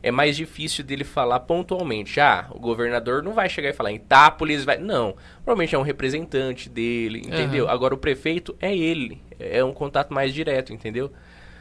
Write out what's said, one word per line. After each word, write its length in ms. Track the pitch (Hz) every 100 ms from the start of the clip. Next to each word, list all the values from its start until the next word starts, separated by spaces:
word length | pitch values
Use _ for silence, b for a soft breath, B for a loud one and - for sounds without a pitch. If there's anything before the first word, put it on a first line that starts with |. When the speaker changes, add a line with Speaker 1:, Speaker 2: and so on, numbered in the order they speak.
Speaker 1:
é 60 | -
mais 260 | 123 147 143
difícil 480 | 160 - 156 -
dele 200 | 135 139
falar 380 | 143 - 123 127
pontualmente. 800 | - 170 180 185 170 110 104 -
Ah, 280 | 143 98 -
o 100 | -
governador 640 | 117 117 120 120 113 131
não 120 | 165
vai 140 | 220 185
chegar 220 | - 139
e 40 |
falar, 180 | 135 110
"Itápolis 720 | 107 - 135 151 160 156 151 135
vai", 140 | 117
não. 360 | 190 175 110 95 B B -
Provavelmente 300 | 226 160 147
é 20 |
um 60 |
representante 840 | 143 135 131 147 165 135 131 127 -
dele, 500 | 117 117 120 113 113
entendeu? 460 | - 165 147 139 113
Speaker 2:
Aham. 80 | 123
Speaker 1:
Agora 180 | 131
o 40 | 131
prefeito 560 | 151 131 160 170 - -
é 160 | 180 196
ele, 460 | 160 165 120 - - -
é 240 | - 107
um 80 | 131
contato 400 | 139 143 143 135
mais 220 | 139 135
direto, 400 | 135 156 135 131
entendeu? 380 | 117 147 120 139 B B B B B